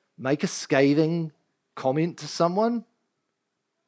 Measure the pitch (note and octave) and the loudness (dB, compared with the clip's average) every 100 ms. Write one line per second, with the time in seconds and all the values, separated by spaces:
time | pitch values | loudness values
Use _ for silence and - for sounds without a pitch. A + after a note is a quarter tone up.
0 | _ - C3 D3 F#3+ - - C#3 C#3 C#3+ | _ -8 -2 -2 -2 -6 0 4 4 4
1 | D#3+ E3+ D#3+ - _ _ _ - C3+ C#3+ | 2 0 -4 -10 _ _ _ -6 -2 0
2 | E3+ B2+ D3+ - E3+ F#3 A3+ A#3 - _ | -2 -4 -12 -2 0 2 0 -2 -6 _
3 | _ _ _ _ _ _ _ _ | _ _ _ _ _ _ _ _